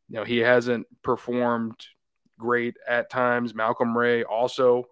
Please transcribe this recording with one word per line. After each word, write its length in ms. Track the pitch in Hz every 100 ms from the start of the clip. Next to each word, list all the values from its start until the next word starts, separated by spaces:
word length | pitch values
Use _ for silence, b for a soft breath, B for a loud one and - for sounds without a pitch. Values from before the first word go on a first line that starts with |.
| _
you 60 | 113
know, 100 | 104
he 140 | 120
hasn't 460 | 120 123 120 113 - _
performed 720 | - 120 - 123 120 117 113 - - _ _ _ _ _
great 380 | 117 120 117 - -
at 220 | 120 113
times. 460 | 127 123 120 120 110
Malcolm 420 | 110 120 120 117
Ray 260 | 120 120
also 640 | 113 110 123 - 127 123 123